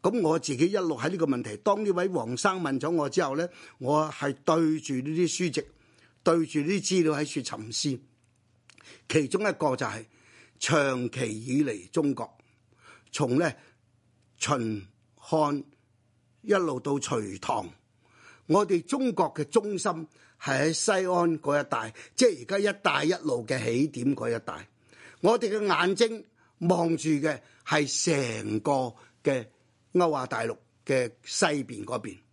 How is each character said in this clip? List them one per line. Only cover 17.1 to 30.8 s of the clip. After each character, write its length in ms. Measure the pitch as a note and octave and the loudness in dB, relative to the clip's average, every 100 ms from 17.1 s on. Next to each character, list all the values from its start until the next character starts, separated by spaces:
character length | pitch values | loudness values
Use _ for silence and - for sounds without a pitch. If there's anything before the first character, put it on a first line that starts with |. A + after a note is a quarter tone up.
| B2 G#2 F#2+ | -2 -4 -8
唐， 300 | - A2+ F2+ - _ _ _ _ - - - | -4 -4 -4 -16 _ _ _ _ -20 -20 2
我 200 | E3+ G#3 | 2 4
哋 160 | F3+ | 0
中 280 | - C4+ C4 | 0 0 0
國 220 | F#3 E3 | 2 0
嘅 100 | - D3 | 0 0
中 320 | A3+ G#3 G3 | 0 0 -4
心 300 | G3 E3 D#3+ _ - _ | -2 -4 -8 _ -20 _
係 300 | - C3+ D3+ | -4 0 2
喺 20 | |
西 180 | E3 - | 0 2
安 480 | F#3+ F#3 F3+ E3+ D#3 | 2 2 2 2 0
嗰 200 | C#3+ D3 | 0 0
一 80 | C#3 | 0
帶， 240 | A#2+ A2 - - - | -4 -4 -12 -16 4
即 100 | B3+ | 4
係 160 | D#3+ | 4
而 40 | A#2+ | -4
家 260 | G3 G3+ | 0 0
一 40 | G3+ | 0
帶 220 | F#3 C#3+ | 0 2
一 100 | D3+ F3+ D#3 | 2 0 0
路 200 | B2 A2 | -2 -2
嘅 160 | C3 | -2
起 240 | A2+ A#2+ D3+ | 0 0 0
點 280 | B2+ A#2+ C#3 | 0 -2 0
嗰 180 | A#2+ | -2
一 60 | A#2 - | -4 -6
帶。 220 | D#2+ - _ _ - - - | -12 -16 _ _ -20 -20 0
我 160 | F3+ A#3+ | 2 2
哋 120 | A#3 | 0
嘅 120 | G#3+ G#3 | -2 0
眼 280 | D#3 F3+ | 2 2
睛 320 | G3 A3+ A3+ - _ _ _ | 2 2 0 -14 _ _ _
望 280 | E3+ F3 E3+ D#3+ | 2 2 2 0
住 140 | D3 | 0
嘅 300 | D3+ D#3 C3+ - _ - | 0 0 -4 -10 _ 0
係 400 | D#3 C#3 - - | 0 0 -2 0
成 540 | D3 B2 A2 G#2+ G#2+ | 0 0 -4 -4 -2
個 100 | B2 C#3 B2+ - - _ | 0 0 -2 -8 -20 _
嘅 240 | - C3+ A2 _ _ _ _ | -2 -2 -6 _ _ _ _
歐 140 | F3+ F3 | 2 2
亞 160 | C#3+ B2+ | 2 -2
大 180 | A#2 | -4
陸 120 | A#2 A2+ _ _ | -4 -6 _ _